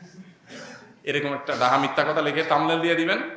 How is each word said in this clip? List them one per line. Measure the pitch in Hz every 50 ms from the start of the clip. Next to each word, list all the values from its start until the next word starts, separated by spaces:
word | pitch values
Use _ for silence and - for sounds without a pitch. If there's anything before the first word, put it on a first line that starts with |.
| - - - - - - - _ _ - - - - - - - - - - - -
এরকম | 147 135 147 147 143 139
একটা | 135 - - 139
ডাহা | 123 123 123 131 139
মিথ্যা | 143 135 - 151 143
কথা | 151 151 160
লিখে | 151 147 147 156 156
থাম্বনেল | 151 151 147 156 156 165 165
দিয়ে | 165 170 170
দিবেন, | 160 165 175 202 240 - - -